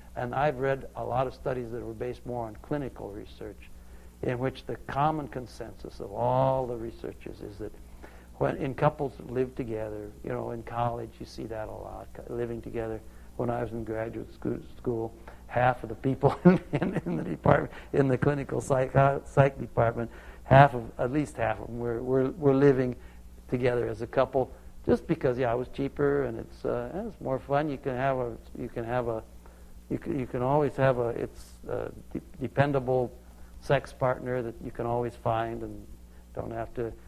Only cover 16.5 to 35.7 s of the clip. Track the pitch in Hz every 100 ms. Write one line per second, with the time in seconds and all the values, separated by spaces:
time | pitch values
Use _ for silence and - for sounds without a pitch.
16.5 | 185 - 143 180 190 170 160 - 151 147
17.5 | 147 - - - 147 135 127 143 143 131
18.5 | 127 - 131 131 139 139 139 - - 139
19.5 | - 120 - 117 120 117 - - - -
20.5 | 135 143 123 113 - 127 147 139 - 113
21.5 | 101 110 117 120 117 127 131 131 - 143
22.5 | 135 143 131 127 120 - - - - -
23.5 | 127 127 123 113 107 117 139 127 135 123
24.5 | - - - - 240 - 160 139 123 123
25.5 | 123 127 - 139 - 143 143 127 113 113
26.5 | - 123 120 120 151 233 - 135 131 120
27.5 | 143 156 131 143 123 135 131 120 113 -
28.5 | - 120 123 117 123 120 113 - - -
29.5 | - - - - 123 113 131 117 131 127
30.5 | 147 139 - 135 123 117 - - - -
31.5 | - - 113 113 107 - 131 - - 123
32.5 | - 139 139 123 127 120 - - - -
33.5 | - - 135 - - 127 127 123 127 113
34.5 | - 123 - 117 120 120 - 120 113 117
35.5 | 117 110